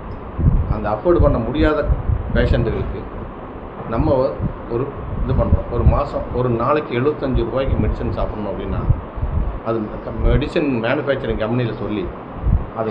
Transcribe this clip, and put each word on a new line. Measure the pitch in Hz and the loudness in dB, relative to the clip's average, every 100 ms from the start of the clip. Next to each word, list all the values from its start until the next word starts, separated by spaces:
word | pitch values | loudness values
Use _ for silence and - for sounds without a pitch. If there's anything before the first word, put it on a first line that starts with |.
| - - - - - - - | -12 -12 -10 0 4 4 2
அந்த | 107 104 | 0 0
அஃபோர்டு | 107 180 170 | 0 4 6
பண்ண | 143 117 | 6 4
முடியாத | 113 139 156 151 - - - - - | 0 2 2 2 2 0 0 -2 0
பேஷண்ட்டுகளுக்கு | 117 120 131 117 98 101 98 - - - - - - - - - | 2 2 2 2 -2 -4 -6 -8 -10 -12 -12 -12 -12 -14 -12 -4
நம்ம | 113 156 139 131 - - - - | 0 2 4 2 0 -4 -4 -6
ஒரு | 117 139 - - - | -4 -4 -6 -8 -4
இது | - | 0
பண்றோம். | 131 113 - - | 2 4 2 2
ஒரு | 120 | 2
மாசம், | 117 127 139 143 120 117 | 4 4 2 -4 -4 0
ஒரு | 127 | 0
நாளைக்கு | 117 123 151 151 120 | 2 2 2 2 0
எழுபத்தஞ்சு | 135 151 139 120 | 2 0 0 0
ரூபாய்க்கு | 113 120 135 - | 2 0 0 0
மெடிசன் | 107 - 120 98 | 0 0 -2 -2
சாப்பிடணும் | 107 107 104 | -4 -4 -6
அப்படின்னா, | 95 98 90 90 - - - - - - - - | -4 -4 -2 0 0 0 -6 -2 -2 -2 -4 -2
அது | 113 107 - - 113 | -2 -2 -6 -8 0
மெடிசன் | 113 120 147 180 147 123 | 4 4 2 0 0 0
மேனுஃபேக்சரிங் | 113 143 135 131 123 110 | 0 0 0 -2 0 -2
கம்பெனியில | 107 123 117 98 | 0 0 0 -2
சொல்லி | 101 104 92 - - - - - - - | -4 -4 -4 -8 -12 -4 2 2 2 -4
அது | 110 | -2